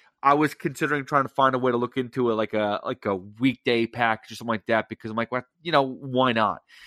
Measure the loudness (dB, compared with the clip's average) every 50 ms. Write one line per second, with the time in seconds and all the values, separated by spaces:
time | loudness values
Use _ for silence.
0 | _ _ _ 0 2 4 4 4 4 0 0 -4 -8 -8 -4 -4 -2 -2 -2 -2
1 | -2 0 0 0 0 0 0 2 2 4 4 2 0 2 2 0 -2 -2 -2 -4
2 | -4 -4 -2 0 0 2 2 0 0 -2 0 -2 0 0 -2 -4 -4 -6 -8 -4
3 | -4 -4 -4 -4 -6 -12 -6 0 0 0 0 0 -2 0 0 2 0 -2 0 0
4 | 0 0 0 -2 -6 -16 -16 -12 -6 -6 -6 -4 -2 0 0 0 0 -4 -10 -12
5 | -10 -8 -4 -4 -4 -4 -6 -8 -8 _ _ _ -6 0 2 2 2 2 -4 -10
6 | -10 -4 0 2 2 2 2 2 0 0 -2 -6 _ _ -20 -20 -20